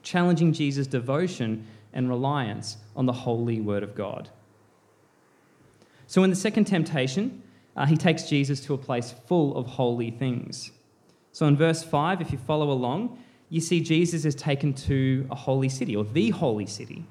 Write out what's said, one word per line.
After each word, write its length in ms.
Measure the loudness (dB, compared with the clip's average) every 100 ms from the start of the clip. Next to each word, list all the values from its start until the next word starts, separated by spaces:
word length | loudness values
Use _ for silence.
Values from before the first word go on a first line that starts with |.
challenging 480 | 0 2 4 6 4
Jesus' 340 | 4 0 0 -2
devotion 800 | -2 0 0 -2 -2 -4 -4 -8 -20 -10
and 160 | -4 -2
reliance 680 | 0 0 -2 -4 -6 -10 -14 -14
on 120 | -2 -2
the 60 |
holy 480 | 0 -2 -2 0 -2
Word 220 | -2 -2
of 140 | -4 -8
God. 320 | -8 -8 -12 -18 _ _ _ _ _ _ _ _ _ _ _ _ _ _ _ _ 0
So 160 | 4
in 80 | 4
the 60 | 4
second 280 | 0 2 2
temptation, 760 | 2 2 0 0 0 -4 -6 -20 _ _ -2
uh, 100 | 2
he 100 | 4
takes 320 | 4 2 0
Jesus 320 | 0 2 -2 -4
to 80 |
a 40 | -6
place 340 | -2 -4 -4 -14 0
full 300 | 2 2 0
of 100 | -6
holy 460 | 0 0 0 -4
things. 580 | -4 -4 -4 -6 -12 -14 _ _ _ _ _ _
So 140 | 0 4
in 100 | 6
verse 260 | 4 2
five, 380 | 0 0 0 -2
if 100 | -4
you 80 | -6
follow 320 | -2 0 0
along, 480 | 0 -2 -2 -6 -10 -20 _ _
you 120 | -4
see 200 | 0 0
Jesus 440 | 4 2 2 0
is 120 | -2 -2
taken 360 | -2 0 0
to 520 | -2 -2 2 2 0 -2
a 60 |
holy 340 | -6 -2 0 0
city, 280 | -2 -4 -2
or 80 |
the 260 | 0 2 2
holy 360 | 2 0 -2 -4
city. 380 | -10 -14 -14 -16